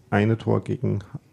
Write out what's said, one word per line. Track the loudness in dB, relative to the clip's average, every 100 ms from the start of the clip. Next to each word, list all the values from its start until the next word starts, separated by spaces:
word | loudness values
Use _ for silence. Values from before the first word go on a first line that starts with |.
| _
eine | 2 2 2
Tor | 0 0
gegen, | 0 -4 -2 -4 -6 -16 -20